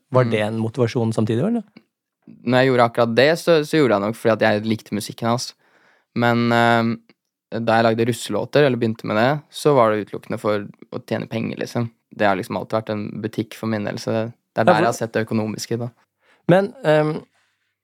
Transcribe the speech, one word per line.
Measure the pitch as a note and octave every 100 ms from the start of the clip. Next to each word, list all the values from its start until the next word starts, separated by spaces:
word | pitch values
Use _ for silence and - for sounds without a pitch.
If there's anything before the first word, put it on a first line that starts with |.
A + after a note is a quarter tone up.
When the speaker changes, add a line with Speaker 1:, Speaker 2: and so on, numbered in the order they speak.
| _
Speaker 1:
Var | B2+
Speaker 2:
Mm. | A#2
Speaker 1:
det | A2
en | G#2+ A2+
motivasjon | A2+ A#2+ A#2+ B2+ A2+
samtidig, | A2 A2 A2+
eller? | F3+ A#3 - - _ _ _ _ - A2+
Speaker 2:
Når | A#2 B2+
jeg | C3
gjorde | B2 A#2+
akkurat | A#2 A#2
det, | A2+ C#3 E3
så, | - E3
så | D3+ D#3+
gjorde | C3+
jeg | G#2
nok | G2+ A2+
fordi | A#2
at | G#2+
jeg | A2 G#2+
likte | A2 A2+ -
musikken | G#2 - - A#2
hans. | A#2+ - - _ _ _ _ _ -
Men, | A#2+ A#2 A#2
ehm, | A#2 A#2 A#2 A2+ A2+ _ _ _ _ -
da | A2+ A#2 A2+
jeg |
lagde | A#2 A2+ A#2
russelåter, | A#2 - G#2 - C#3+ D3
eller | A#2+
begynte | A#2 A2
med | A2+ G#2+
det, | A#2+ D3+ -
så | - D3+ C#3+
var | A2+
det | G#2+ G2
utelukkende | - - A2+
for | A2 G#2 G2+ - -
å | - -
tjene | A2+ A#2
penger, | A2+ A2 -
liksom. | - A#2+ A2+ - _ -
Det | G#2
har | F#2+
liksom | - G2
alltid | F2+ A2
vært | A2
en | G#2+ G#2 -
butikk | G#2+ - G#2+
for | - A2+
min | A2
del, | G#2 -
så | -
det, | A2+ A2+ - _
det | -
er |
Speaker 1:
Ja, |
Speaker 2:
der | A2
Speaker 1:
for | G#2+
Speaker 2:
jeg | A2+
har |
sett | A2+ A2+
det | A2+ A2
økonomiske, | A2+ G#2+ G2+ - A#2
da. | A#2+ - _ _ _ _ -
Speaker 1:
Men, | F3+ G3+ -
ehm, | D#3 D3+ D3+ D#3 - _ _ _ _ _